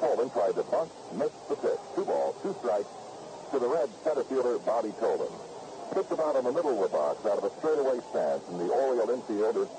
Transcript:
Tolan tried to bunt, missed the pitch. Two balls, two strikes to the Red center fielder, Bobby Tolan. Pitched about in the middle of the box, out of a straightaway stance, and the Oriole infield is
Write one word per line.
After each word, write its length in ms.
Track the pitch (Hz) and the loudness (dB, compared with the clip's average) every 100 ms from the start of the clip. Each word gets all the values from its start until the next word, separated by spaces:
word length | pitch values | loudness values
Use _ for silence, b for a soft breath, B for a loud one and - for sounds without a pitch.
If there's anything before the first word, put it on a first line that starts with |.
Tolan 300 | - - 240 | 2 2 2
tried 260 | - 196 175 | 2 2 2
to 80 | - | 0
bunt, 240 | - 165 - - | 0 0 -6 -10
missed 240 | 180 466 - - | -2 -2 -4 -6
the 60 | |
pitch. 240 | 214 - - - | -2 0 0 -2
Two 100 | - | -2
balls, 300 | 403 554 - - | 0 2 0 -2
two 140 | - - | -4 -4
strikes 320 | - 208 - - - - - - - | 0 0 -2 -8 -14 -14 -14 -14 -4
to 60 | 135 | 0
the 80 | 120 | 2
Red 200 | 151 110 101 | 2 0 0
center 220 | - 143 | 0 0
fielder, 340 | - 131 123 107 90 | 0 2 2 2 2
Bobby 240 | 117 107 90 | 0 0 0
Tolan. 320 | 90 69 - - - - - - - | 0 0 -2 -6 -12 -12 -12 -12 -4
Pitched 160 | 190 190 | -2 0
about 240 | 165 156 | 0 2
in 80 | 135 | 2
the 80 | 123 | 2
middle 240 | 151 151 | 2 2
of 160 | 117 120 | 2 2
the 60 | - | 2
box, 260 | - - | 0 0
out 160 | 107 101 | 0 0
of 60 | 98 | 0
a 60 | - | 0
straightaway 400 | 156 151 135 123 - | 2 4 4 0 -2
stance, 320 | - 143 - - | 0 0 0 -4
and 80 | 87 | -4
the 80 | 87 | 0
Oriole 440 | 90 135 123 107 | 2 4 2 2
infield 420 | 127 - 104 110 104 | 0 -2 0 2 2
is 80 | 98 | -2